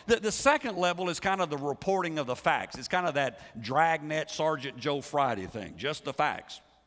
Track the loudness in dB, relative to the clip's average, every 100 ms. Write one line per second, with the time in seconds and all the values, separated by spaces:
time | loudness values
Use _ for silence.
0 | 0 2 2 2 4 4 0 0 2 2
1 | -2 0 0 0 0 -2 -4 -2 0 0
2 | 0 -2 -2 0 2 2 0 -8 -2 0
3 | 2 2 0 -2 -12 -12 0 4 4 2
4 | 0 -4 -4 0 0 0 -4 -4 -2 -2
5 | 0 2 2 0 -4 -8 -10 -6 -6 -4
6 | -6 0 0 0 -8 -18 -20 _